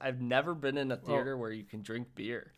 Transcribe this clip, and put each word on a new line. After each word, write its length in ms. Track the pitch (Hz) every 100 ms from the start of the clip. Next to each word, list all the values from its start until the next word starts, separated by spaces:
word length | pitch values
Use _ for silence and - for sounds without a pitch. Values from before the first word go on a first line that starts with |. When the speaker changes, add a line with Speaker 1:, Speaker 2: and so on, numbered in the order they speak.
Speaker 1:
I've 200 | 135 127
never 340 | 123 127 160 165
been 220 | 135 143
in 140 | 135
a 40 | 120
Speaker 2:
Oh. 100 | -
Speaker 1:
theater 320 | 139 131 131
where 140 | 113
you 120 | 110 104
can 180 | 110
drink 320 | 104 113 120 -
beer. 380 | 107 120 -